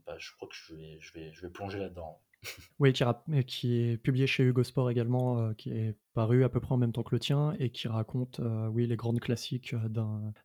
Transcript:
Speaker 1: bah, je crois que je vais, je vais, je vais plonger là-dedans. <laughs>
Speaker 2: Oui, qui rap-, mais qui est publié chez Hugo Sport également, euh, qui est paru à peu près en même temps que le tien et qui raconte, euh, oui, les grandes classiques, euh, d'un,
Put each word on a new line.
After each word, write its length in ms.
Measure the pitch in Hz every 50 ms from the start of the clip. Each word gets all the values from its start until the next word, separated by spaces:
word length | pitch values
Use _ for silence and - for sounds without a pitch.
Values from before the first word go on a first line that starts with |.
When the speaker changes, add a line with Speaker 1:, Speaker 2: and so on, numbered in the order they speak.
| _ -
Speaker 1:
bah, 80 | 85 82
je 140 | - - - _
crois 100 | - 92
que 80 | -
je 180 | - - - 82
vais, 240 | 78 78 80 80 78
je 120 | 80 - -
vais, 200 | 82 80 78 80
je 80 | -
vais 80 | 90 90
plonger 300 | 87 - 101 98 98 98
là-dedans. 400 | 98 90 87 87 85 80 78 - _ _ _ _ -
<laughs> 340 | - - - - - _ -
Speaker 2:
Oui, 140 | 143 135
qui 140 | 127 - 135
rap-, 180 | 120 120 - -
mais 200 | - 156 139 127
qui 300 | - - - - 123 120
est 220 | 120 120 117 117 110
publié 300 | - - 131 127 135 131
chez 160 | - - 131
Hugo 200 | 127 123 131 123
Sport 280 | - - - 127 123
également, 480 | 120 120 117 117 123 127 127 127 123 117
euh, 140 | 113 110 110
qui 160 | - - 127
est 260 | 123 113 110 110 104 - _ _ -
paru 300 | 117 113 107 123 127 131
à 60 | 123
peu 100 | - 123
près 140 | - - 131
en 40 | 123
même 140 | 123 117
temps 120 | 113 - 117
que 120 | - -
le 40 | 120
tien 360 | - - 143 143 147 151 165 -
et 120 | 139 117
qui 180 | - - - 117
raconte, 540 | 110 110 110 - - 127 127 123 - -
euh, 260 | 135 117 110 110 110 110
oui, 180 | 110 120 120
les 120 | 117 120 110
grandes 240 | 113 117 117 117
classiques, 520 | - - 120 113 - - 135 123 - - -
euh, 140 | 117 113 110
d'un, 460 | 107 113 110 107 107 107 107 107 107 - _